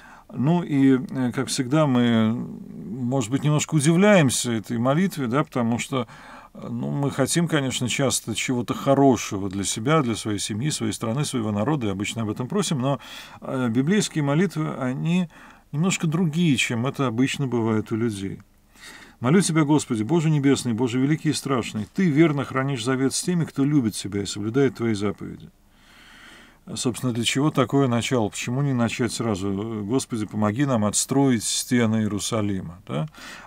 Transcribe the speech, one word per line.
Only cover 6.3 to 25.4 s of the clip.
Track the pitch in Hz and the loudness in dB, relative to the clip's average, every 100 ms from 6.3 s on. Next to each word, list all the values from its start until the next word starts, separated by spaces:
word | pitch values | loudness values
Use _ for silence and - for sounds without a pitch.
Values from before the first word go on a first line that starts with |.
| - - | -20 -20
э, | - - | -16 -10
ну, | 78 139 | -6 -4
мы | 147 - | -2 -2
хотим, | - 131 170 165 | 0 0 2 2
конечно, | 156 131 117 123 | 0 0 -2 -2
часто | - 131 - - | 0 0 0 -4
чего-то | 107 - 123 - | -4 -2 -2 -2
хорошего | 117 143 135 139 110 - 101 98 | -2 4 6 6 6 0 -6 -4
для | 98 | -4
себя, | 95 - 117 160 | -4 -4 0 2
для | 123 104 | 2 -2
своей | 113 101 | -4 -4
семьи, | - 107 147 | -4 -4 -4
своей | - 113 | -2 -4
страны, | 98 113 123 - | -2 -4 -2 -2
своего | 127 107 | -2 -2
народа, | 104 113 156 107 | 0 0 0 -2
и | |
обычно | 95 104 117 | -2 -4 -4
об | 107 | -4
этом | 107 127 | -4 -4
просим, | 202 180 147 | -2 -2 -2
но, | 131 - - - - - | -2 -2 -6 -18 -18 -16
э, | - 131 123 | -8 -4 0
библейские | 113 139 208 - 160 | 0 2 2 0 -2
молитвы, | 143 147 190 156 156 135 | 0 2 0 -2 -6 -4
они | 131 139 156 180 175 - - - _ | -6 -4 0 0 -2 -8 -20 -20 _
немножко | 143 185 - 170 | -2 0 0 0
другие, | 160 175 151 170 120 | 0 0 2 2 2
чем | - 120 127 | 0 -2 -2
это | - 131 | -2 -2
обычно | 113 127 - 135 | 2 0 0 -2
бывает | 120 113 110 104 | 0 2 0 0
у | 113 | -2
людей. | 117 98 95 - - _ _ - - - - - | -2 -2 -8 -10 -16 _ _ -20 -20 -20 -20 -4
«Молю | 120 190 | 4 4
Тебя, | 175 160 | 4 2
Господи, | 143 151 - 113 | 4 2 2 -2
Боже | 104 170 156 | 0 2 2
Небесный, | 151 139 127 127 | 4 4 2 2
Боже | 107 127 123 | 0 0 2
Великий | 139 156 156 | 0 0 0
и | |
Страшный, | 143 135 131 - 110 101 | -2 -2 -2 -2 -6 -6
Ты | - 185 | 0 2
верно | 139 165 143 | 6 4 4
хранишь | 113 131 135 135 | -2 -2 -2 -2
завет | 113 131 135 | 0 0 0
с | - | 0
теми, | - 175 151 | -2 -2 -2
кто | - | 0
любит | 139 151 113 | 2 2 2
Тебя | - 101 101 | -2 -4 -4
и | 98 | -4
соблюдает | 104 104 123 135 104 | -6 -2 2 2 0
Твои | 117 | -2
заповеди». | 104 104 - 95 85 | 0 -2 -4 -10 -14